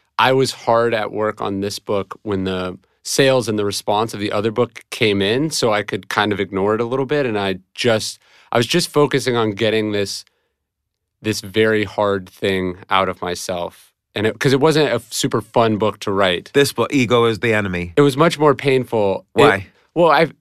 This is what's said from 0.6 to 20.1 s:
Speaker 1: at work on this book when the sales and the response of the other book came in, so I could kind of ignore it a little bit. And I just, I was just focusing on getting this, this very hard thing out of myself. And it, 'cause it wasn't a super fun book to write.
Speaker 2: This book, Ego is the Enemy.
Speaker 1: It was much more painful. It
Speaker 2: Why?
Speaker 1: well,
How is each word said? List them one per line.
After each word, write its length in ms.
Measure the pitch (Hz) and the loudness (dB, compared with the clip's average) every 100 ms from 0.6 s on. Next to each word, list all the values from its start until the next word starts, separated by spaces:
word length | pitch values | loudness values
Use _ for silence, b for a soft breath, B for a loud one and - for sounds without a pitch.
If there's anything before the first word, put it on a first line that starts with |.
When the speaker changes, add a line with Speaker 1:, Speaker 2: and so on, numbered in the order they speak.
| - 117 117 | 0 2 2
Speaker 1:
at 200 | 113 104 | -2 -4
work 280 | 107 107 107 | -4 -4 -4
on 200 | 110 98 | -6 -4
this 180 | 98 - | -6 -8
book 400 | - 104 95 - | -4 -4 -4 -10
when 220 | 107 98 | -6 -4
the 320 | 95 92 92 92 _ _ | -2 -4 -6 -10 _ _
sales 440 | - - 135 131 110 | -8 0 2 2 0
and 100 | 107 | -2
the 60 | |
response 480 | 101 101 - 104 110 | -2 -4 -2 0 0
of 80 | 107 | -4
the 120 | 101 | -4
other 180 | 104 107 | -2 -2
book 340 | 110 120 - _ | 0 -2 -4 _
came 320 | - 110 98 | -2 0 2
in, 280 | 98 120 156 | 0 0 -2
so 220 | - 120 | -2 -2
I 120 | 107 | -2
could 240 | 101 107 - | -4 -8 -6
kind 240 | - 104 | -2 0
of 80 | 98 | 0
ignore 340 | 95 98 101 | -4 -2 0
it 60 | 110 | 0
a 40 | |
little 220 | 117 131 135 | -2 -4 -2
bit. 180 | 147 | -2
And 140 | 127 104 | -2 -2
I 220 | 98 92 _ | -2 -4 _
just, 440 | - 123 110 - - b b b | -4 0 0 -2 -12 b b b
I 60 | 117 | -2
was 80 | 120 | 0
just 220 | 170 165 | 0 0
focusing 480 | 151 143 139 131 120 | 0 2 2 0 0
on 160 | 110 | -2
getting 400 | 101 110 110 107 | 0 0 0 0
this, 320 | 104 98 - - _ _ _ _ _ _ _ _ _ | -2 -4 -6 -14 _ _ _ _ _ _ _ _ _
this 180 | 110 107 | -6 -6
very 440 | 101 101 110 110 | -4 0 2 2
hard 440 | 104 - 104 98 90 | -2 -2 0 0 -4
thing 500 | - 104 95 92 90 - | -6 -2 -2 -2 -6 -2
out 180 | 98 95 | 0 0
of 140 | 90 | -2
myself. 720 | 92 90 - 90 87 - _ _ _ 113 | -6 -6 -6 -6 -8 -10 _ _ _ -4
And 100 | 107 | -2
it, 100 | 107 | 0
'cause 120 | 143 | 0
it 60 | 135 | 2
wasn't 340 | 151 151 143 | 4 2 2
a 60 | 117 - | -2 -6
super 260 | - 107 120 | -6 -2 -4
fun 380 | 101 - 113 107 | -2 0 2 2
book 220 | 107 101 | -2 -2
to 100 | - | -4
write. 400 | 98 95 90 - | 0 0 0 -2
Speaker 2:
This 200 | - 143 | 0 0
book, 200 | - 113 | 0 -2
Ego 340 | 143 120 123 117 | 0 2 2 2
is 120 | 107 | 0
the 160 | 117 | 0
Enemy. 380 | 107 104 90 87 87 | 0 0 -4 -4 2
Speaker 1:
It 40 | |
was 160 | 143 131 | 2 4
much 240 | 160 156 | 2 4
more 160 | 151 131 | 2 2
painful. 680 | 143 131 120 113 101 92 - 101 | 2 0 0 0 0 -2 -4 4
It 40 | |
Speaker 2:
Why? 260 | 117 98 92 b b | 4 4 -4 b b
Speaker 1:
well, 160 | - 170 | 2 4